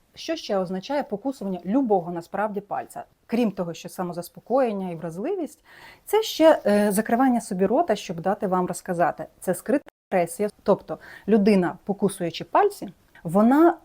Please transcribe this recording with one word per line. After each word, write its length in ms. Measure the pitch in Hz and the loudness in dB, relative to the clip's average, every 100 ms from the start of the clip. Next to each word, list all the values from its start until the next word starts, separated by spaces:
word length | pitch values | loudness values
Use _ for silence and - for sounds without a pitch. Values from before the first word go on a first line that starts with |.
| _ - | _ -14
Що 200 | - 320 | -8 -8
ще 220 | - 196 | -4 -2
означає 460 | 180 185 - 285 | -2 -6 -4 -4
покусування 560 | - 202 269 262 196 185 180 | -4 -6 -6 -8 -6 -6 -2
любого 460 | 247 254 196 170 | 0 2 0 0
насправді 500 | 175 165 196 214 180 | -8 -8 -6 -4 -6
пальця? 420 | - 143 - - - _ _ | -8 -8 -8 -14 -18 _ _
Крім 260 | 226 226 | 0 0
того, 220 | 190 170 | -2 -8
що 160 | 160 175 | -8 -12
самозаспокоєння 1000 | - 180 170 170 - - 254 247 202 185 | -8 -8 -8 -12 -16 -2 0 2 -2 -6
і 60 | 165 | -8
вразливість, 640 | 170 165 247 392 320 - _ - - - - | -10 -8 -6 -6 -8 -12 _ -20 -20 -20 -2
це 180 | 415 | -2
ще, 380 | 440 - 320 - 208 | 0 4 6 6 4
е, 260 | 208 208 | 2 2
закривання 500 | 196 220 233 262 240 | 0 0 2 2 2
собі 240 | - 180 190 | -2 0 2
рота, 300 | 254 339 208 | 2 2 -2
щоб 240 | - 170 | -4 -6
дати 280 | 175 208 196 | -4 -4 -2
вам 180 | 180 180 | 0 -2
розказати. 600 | 175 - 175 160 - 156 _ | -6 -6 0 0 -2 -10 _
Це 140 | - | -6
скрита 360 | 175 - 277 - _ _ | -4 -2 -2 -4 _ _
агресія. 380 | 190 170 - 208 - | 0 0 -2 -6 -2
Тобто 360 | - 190 - 160 - - - | 0 0 -2 -14 -14 -10 2
людина, 500 | 214 196 196 170 185 | 4 6 4 2 -4
покусуючи 600 | - 196 202 - 170 - | -6 -2 -2 -2 -6 -6
пальці, 500 | - 330 403 - 202 - _ - | 0 2 2 0 -12 -16 _ -14
вона 540 | 175 180 226 277 330 339 | -2 2 4 6 4 2